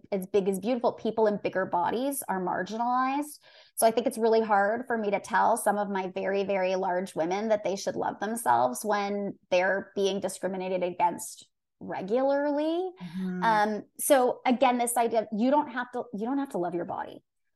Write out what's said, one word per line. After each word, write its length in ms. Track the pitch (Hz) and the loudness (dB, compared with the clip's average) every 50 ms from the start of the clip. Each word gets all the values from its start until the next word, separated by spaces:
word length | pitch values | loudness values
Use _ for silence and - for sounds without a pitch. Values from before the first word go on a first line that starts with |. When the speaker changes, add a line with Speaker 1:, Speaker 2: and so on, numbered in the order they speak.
| - - | -8 -6
Speaker 1:
as 140 | 202 190 185 | -6 -6 -4
big 200 | - - 202 185 | 0 0 2 2
as 120 | 202 196 185 | 2 -2 -2
beautiful, 340 | 190 233 262 240 - 220 - | 0 -2 -2 2 0 0 0
people 320 | - - 220 220 233 220 | 0 -4 -2 2 2 2
in 140 | 214 208 196 | 2 2 0
bigger 240 | - 180 - 190 190 | -4 -2 -2 -2 -2
bodies 580 | 185 185 175 170 - 190 226 262 285 285 - - | 0 0 0 0 0 -2 -2 -2 -4 -4 -6 -6
are 140 | - 190 190 | -4 -4 -2
marginalized. 960 | 180 - - 175 185 185 214 226 240 247 247 254 262 262 277 294 294 294 - - _ - - - - _ - | -2 -2 -2 -4 -4 -4 -4 -2 -2 0 0 0 0 0 -2 -4 -4 -6 -10 -20 _ -20 -20 -20 -20 _ -2
So 120 | - 233 | 4 4
I 40 | 226 | 4
think 140 | 220 233 214 | 4 4 0
it's 120 | 240 - | 0 -2
really 240 | 220 226 226 220 226 | 2 4 4 4 4
hard 440 | 226 208 208 196 202 202 226 240 247 | 4 4 4 4 4 2 0 -2 -2
for 100 | - 233 | -4 -2
me 120 | 226 208 208 | -2 0 0
to 100 | 202 185 | -2 -2
tell 380 | - - 214 190 196 196 226 | -2 0 0 2 4 4 2
some 200 | 226 - 214 196 208 | 2 2 2 2 2
of 100 | 202 196 | -2 -2
my 220 | 202 190 190 180 - | -2 -4 -4 -4 -4
very, 300 | 196 190 190 196 196 196 | -4 -2 0 0 0 0
very 320 | 196 196 190 185 185 190 | 0 0 0 2 0 0
large 400 | 185 190 185 180 180 190 190 - | 0 0 0 0 0 -2 -4 -2
women 340 | 160 160 175 185 202 220 220 | -2 -2 0 0 -2 0 0
that 140 | 214 208 - | 0 0 0
they 120 | 175 196 | -2 -4
should 200 | 196 - 190 180 | -2 -4 -4 -4
love 240 | 180 185 - - - | -2 -4 -4 -4 -4
themselves 640 | 202 214 233 233 - 247 240 240 254 254 240 - - | -6 -6 -4 -2 2 2 4 4 4 2 0 -2 -2
when 520 | 208 202 208 202 202 202 202 202 196 - - _ - | -2 -2 0 0 -2 -4 -4 -4 -6 -8 -8 _ 0
they're 420 | 185 180 180 190 190 196 196 - - | 2 2 4 2 0 0 -4 -6 -2
being 240 | 202 196 190 190 196 | 0 0 0 0 0
discriminated 640 | 190 190 - - - 185 196 185 185 185 190 185 180 | -4 -6 -6 -4 -6 -6 -4 -4 -4 -2 -2 -2 -2
against 640 | 180 175 - 175 175 165 165 - - - - - _ _ _ _ _ _ - | -2 0 0 0 0 0 -2 -10 -12 -14 -18 -20 _ _ _ _ _ _ -16
regularly. 1080 | - 190 160 135 196 185 226 254 262 277 277 277 285 294 285 294 311 320 330 349 370 370 349 - 180 | -12 -10 -8 -8 -4 0 0 2 2 2 2 2 0 0 0 0 0 0 0 -2 -4 -4 -8 -10 -14
Speaker 2:
Mm-hmm. 400 | 165 165 190 185 185 180 180 170 | -10 -8 -6 -4 -4 -2 0 2
Speaker 1:
Um, 400 | 175 220 208 208 214 214 196 - _ _ - | 2 4 4 2 2 0 -6 -8 _ _ -6
so 400 | - - 294 262 247 240 - - - | 2 4 4 6 6 2 0 0 2
again, 320 | 262 247 226 269 247 247 240 | 2 4 4 4 4 4 2
this 180 | 240 240 - | 0 0 0
idea 240 | 254 233 226 233 220 | 0 0 2 2 0
of 60 | 208 - | 0 0
you 200 | 220 202 240 262 | -2 0 2 4
don't 180 | 285 302 294 269 | 4 2 2 0
have 220 | 233 262 247 - | -6 -8 -8 -6
to, 120 | - 247 - - - | -6 -8 -8 -8 -8
you 120 | 190 220 | -6 -4
don't 120 | 240 277 277 | -2 -2 -2
have 100 | 277 269 | -2 -2
to 80 | - | -4
love 160 | 185 175 170 175 | -4 -2 -2 -2
your 120 | 170 170 | -4 -6
body. 380 | - - - - - - - _ _ _ _ _ _ _ | -6 -6 -8 -8 -10 -12 -18 _ _ _ _ _ _ _